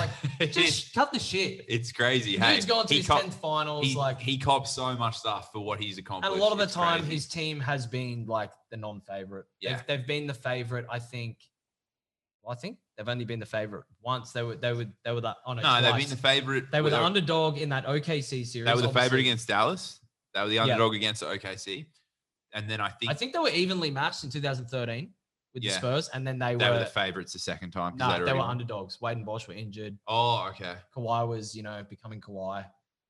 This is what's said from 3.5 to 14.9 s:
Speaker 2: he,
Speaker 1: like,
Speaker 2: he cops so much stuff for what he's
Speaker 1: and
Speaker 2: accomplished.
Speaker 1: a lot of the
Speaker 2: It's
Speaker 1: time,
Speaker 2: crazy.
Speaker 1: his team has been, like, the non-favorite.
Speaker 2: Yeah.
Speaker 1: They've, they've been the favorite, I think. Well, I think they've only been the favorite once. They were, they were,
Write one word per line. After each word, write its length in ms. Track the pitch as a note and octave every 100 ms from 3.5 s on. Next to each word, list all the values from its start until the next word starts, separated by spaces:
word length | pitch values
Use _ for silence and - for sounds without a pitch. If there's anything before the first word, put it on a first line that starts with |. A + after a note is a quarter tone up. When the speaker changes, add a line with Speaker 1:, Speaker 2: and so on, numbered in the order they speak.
| D3+ D3+ D3+ C#3
Speaker 2:
he, 80 | C3+
Speaker 1:
like, 240 | C3+ B2+
Speaker 2:
he 200 | A#2+ C3+
cops 320 | C#3 C3+ C3
so 240 | - B2+ B2
much 180 | A#2 A2+
stuff 320 | A2+ G2+ F#2+
for 60 | G#2+
what 200 | G#2 G2+
he's 180 | G#2 F#2
Speaker 1:
and 80 | F#2+
Speaker 2:
accomplished. 280 | F#2+ G3 F#3
Speaker 1:
a 40 |
lot 120 | G#3+
of 60 | G#3
the 60 |
Speaker 2:
It's 100 | G3
Speaker 1:
time, 280 | F3 F3 E3
Speaker 2:
crazy. 120 | D3+
Speaker 1:
his 140 | D#3 -
team 320 | E3 D#3 D3
has 260 | C3 C#3+ A#2
been, 400 | B2+ B2+ A#2+ A2
like, 260 | A2 G#2 - _
the 60 | A2
non-favorite. 680 | G#2+ G#2 - G2 F#2+ G2 - _
Speaker 2:
Yeah. 160 | F#2+ B2
Speaker 1:
They've, 100 | - C#3
they've 80 | B2
been 180 | D3 D3
the 80 |
favorite, 540 | B2 C3 B2 A#2 B2 A#2
I 80 | A#2
think. 400 | A#2+ B2 A#2 - _ _ _ _ _ _ _ _ _ _
Well, 100 | A#2
I 80 | A#2+
think 200 | F3 - _ -
they've 100 | G#2+
only 180 | A#2+ A#2
been 140 | A2+
the 60 | -
favorite 380 | A2 G#2+ G2 - _
once. 300 | A#2+ B2+ A2+
They 100 | B2
were, 140 | A#2 A2+
they 180 | B2
were, 140 | A#2+ A2+